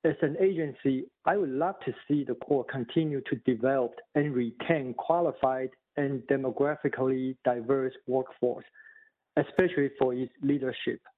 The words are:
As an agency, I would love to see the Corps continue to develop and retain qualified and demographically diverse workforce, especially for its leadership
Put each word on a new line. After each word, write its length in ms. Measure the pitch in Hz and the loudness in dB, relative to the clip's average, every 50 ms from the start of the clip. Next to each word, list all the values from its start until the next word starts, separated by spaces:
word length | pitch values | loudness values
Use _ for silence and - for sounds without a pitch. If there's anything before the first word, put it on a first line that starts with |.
| - | 2
As 100 | 165 147 - | 0 0 2
an 140 | - 143 147 165 | 0 0 2 2
agency, 680 | 190 190 196 165 160 143 127 - - 139 135 127 175 - _ _ _ | 2 2 2 0 -4 -4 -6 -2 0 0 0 0 -4 -8 _ _ _
I 120 | - 180 | 0 2
would 140 | 208 185 139 | 2 0 -2
love 240 | 127 135 160 185 196 - - | 0 0 0 -2 -2 -4 -6
to 80 | 139 120 - - | -8 -8 -8 -4
see 160 | _ 143 147 | _ 0 0
the 140 | 139 127 123 | 0 -2 -6
Corps 280 | - - - 147 135 120 - | -6 -2 0 0 0 0 -4
continue 500 | - 139 120 - - 165 160 151 147 135 | -6 -6 -6 -2 0 0 0 0 -2 -4
to 140 | 131 - 143 113 _ | -2 -4 -6 -2 _
develop 480 | - 127 110 117 131 139 135 123 117 - - - _ _ | 0 0 2 2 2 2 2 0 -2 -4 -12 -20 _ _
and 180 | 147 143 147 | 0 0 2
retain 640 | 135 127 120 117 117 - - - 170 151 135 127 120 | 0 0 -2 -2 -4 -8 -2 0 0 0 0 -4 -6
qualified 760 | - - - 165 175 175 156 131 - - 131 131 131 131 127 - _ _ _ _ | -8 0 0 2 2 2 0 0 0 0 0 0 0 -4 -6 -10 _ _ _ _
and 260 | - 143 139 139 127 113 - | -2 -2 -2 -2 -4 0 0
demographically 1040 | 139 139 135 131 120 - 139 147 151 - - 143 - - 131 131 131 131 131 131 131 _ _ | 0 0 2 -2 0 0 0 0 0 -2 -2 -4 -2 0 0 0 0 0 -2 -4 -6 _ _
diverse 500 | 131 123 120 113 117 139 135 131 131 131 - _ | 0 0 0 0 0 0 0 0 -2 -4 -8 _
workforce, 580 | - 123 131 127 - - - - 123 120 - - - _ - - - - - - _ _ _ _ _ _ | 0 0 0 0 -2 -4 -2 0 0 0 -2 -10 -18 _ -20 -20 -20 -20 -20 -20 _ _ _ _ _ _
especially 540 | 151 151 - - - 185 175 - 147 143 135 - - | 0 0 2 2 2 2 4 2 0 0 0 2 0
for 160 | 135 127 123 | 0 0 2
its 180 | 127 131 127 _ _ | -2 -4 -6 _ _
leadership 580 | 143 139 143 143 131 131 - - - - - - _ - _ | 0 0 0 0 0 -4 -6 -4 -4 -6 -6 -6 _ -20 _